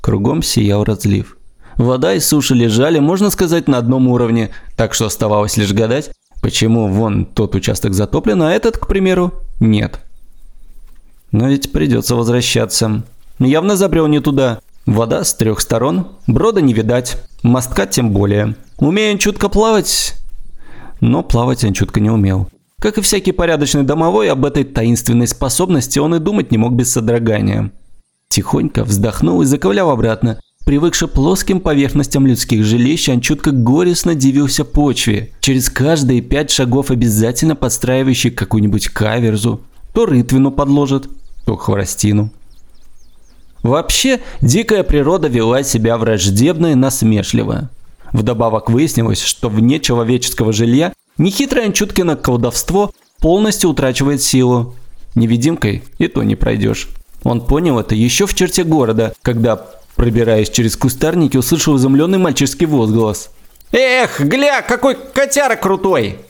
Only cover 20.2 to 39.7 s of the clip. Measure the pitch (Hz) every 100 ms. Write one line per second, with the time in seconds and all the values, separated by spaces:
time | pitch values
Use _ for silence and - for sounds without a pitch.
20.2 | - - - - - - - - 117 131
21.2 | - 120 123 127 110 95 101 - 107 113
22.2 | 98 95 92 _ _ _ - 220 196 208
23.2 | 190 180 175 160 143 147 135 151 165 196
24.2 | 208 139 143 143 135 - 113 117 - 117
25.2 | 120 - 135 - - 165 123 - 147 170
26.2 | 160 208 - 113 113 123 123 - 110 120
27.2 | 117 104 101 104 101 - - - _ _
28.2 | _ - - - 156 - - 101 110 -
29.2 | 160 180 143 143 185 202 180 127 113 110
30.2 | 117 110 - _ - 143 165 - 156 -
31.2 | 139 185 - 190 165 147 139 143 135 143
32.2 | 135 117 - 113 107 117 120 165 - 123
33.2 | 117 151 - 135 117 139 180 170 175 160
34.2 | 135 135 143 - 139 - 147 120 - 104
35.2 | 107 - - 131 127 - 135 160 131 123
36.2 | 123 139 147 - 127 127 139 127 117 104
37.2 | 110 127 160 151 127 - 120 131 135 123
38.2 | 120 120 101 107 104 104 - - 107 113
39.2 | 117 107 107 110 -